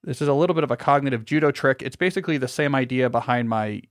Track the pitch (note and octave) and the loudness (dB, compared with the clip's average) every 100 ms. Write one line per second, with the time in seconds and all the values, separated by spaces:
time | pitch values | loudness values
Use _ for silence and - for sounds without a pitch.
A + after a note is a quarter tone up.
0 | - B2+ C#3+ C#3 F3 D#3+ D3 A#2+ - C#3+ | -8 -2 2 2 2 2 0 0 2 2
1 | C#3 A#2+ A2 D3+ D3 C#3 - - C#3 - | 2 -4 -2 0 2 2 0 0 -4 -4
2 | F3+ F#3+ F3 D3 B2+ - D3 C3+ B2 B2+ | -2 -2 -4 -4 -4 -2 0 0 0 0
3 | B2+ A#2+ A#2+ B2 A#2 A2 G#2+ G#2 - | 0 0 0 0 0 -2 -2 -6 -12